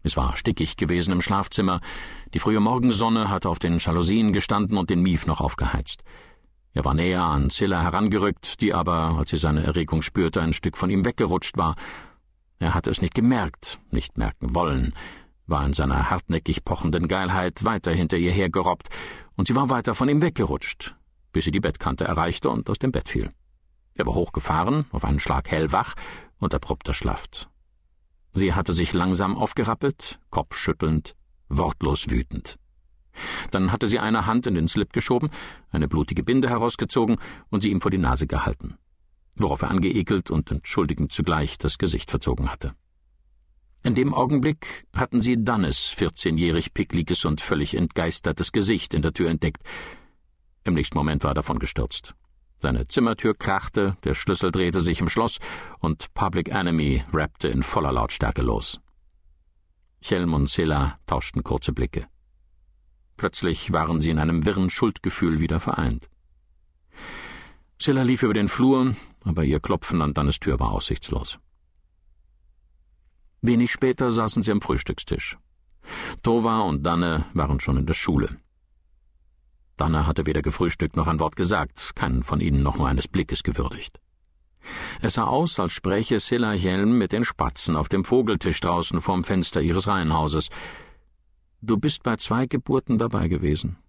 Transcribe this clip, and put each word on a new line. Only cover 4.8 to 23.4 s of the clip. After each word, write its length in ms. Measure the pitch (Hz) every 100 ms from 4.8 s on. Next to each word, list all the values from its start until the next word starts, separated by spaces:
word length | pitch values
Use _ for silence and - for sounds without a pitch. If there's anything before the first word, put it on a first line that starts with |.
| 87
den 140 | 90
Mief 240 | 92 82 -
noch 140 | 76
aufgeheizt. 640 | 67 - 65 - - - - - - - _ _ _
Er 100 | -
war 100 | 67
näher 300 | 73 90 90
an 260 | 85 71 67
Cilla 320 | - 98 90
herangerückt, 760 | 85 87 104 101 101 87 - -
die 120 | 107
aber, 440 | 85 85 85 80 80
als 120 | 78
sie 60 | 80
seine 280 | 78 76
Erregung 380 | 78 80 76 80
spürte, 380 | - - 82 90
ein 120 | 82
Stück 240 | - 90 -
von 140 | 92
ihm 140 | 98
weggerutscht 520 | 98 - 104 90 - -
war. 180 | 82 - - - - _ _ _ _ _
Er 120 | 82
hatte 180 | 87 -
es 120 | -
nicht 120 | 87
gemerkt, 680 | - 117 127 90 - - - _
nicht 260 | 62 - -
merken 380 | 53 - 62
wollen, 380 | 87 85 65 64 65 - - - _ -
war 200 | 76 69
in 80 |
seiner 340 | 69 69 67 65
hartnäckig 560 | 87 - 82 - 80
pochenden 440 | - 87 90 82 85
Geilheit 560 | 95 92 92 90 -
weiter 280 | 104 104 90
hinter 240 | 82 82 90
ihr 140 | 87
hergerobbt, 580 | 90 92 92 90 87 - - - - - -
und 120 | 92
sie 80 | 123
war 120 | 135
weiter 240 | 127 117
von 140 | 110 127
ihm 140 | 147
weggerutscht, 720 | 165 - 90 67 - - - - _ _ _
bis 120 | 82
sie 60 | 78
die 100 | 90
Bettkante 440 | 85 - 90 -
erreichte 440 | - 82 85 85 67
und 220 | 57 -
aus 80 | 107
dem 140 | 131
Bett 160 | - -
fiel. 200 | - - -